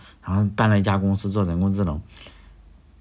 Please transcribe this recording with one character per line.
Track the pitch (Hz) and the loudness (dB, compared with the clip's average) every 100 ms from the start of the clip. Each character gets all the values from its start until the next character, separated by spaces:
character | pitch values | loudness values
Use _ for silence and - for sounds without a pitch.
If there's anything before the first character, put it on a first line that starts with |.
| - - | -18 -16
然 | - | -4
后 | 95 104 104 | 0 0 2
办 | 110 | 2
了 | 104 | 4
一 | |
家 | 98 98 | 2 0
公 | 98 | 0
司 | 98 101 | -2 -2
做 | 104 | -2
人 | 92 82 | 0 0
工 | 95 | 0
智 | 98 | 0
能， | 92 76 - - - - - - - - - - | -2 -4 -8 -18 -20 -20 -20 -20 -20 -20 -20 -16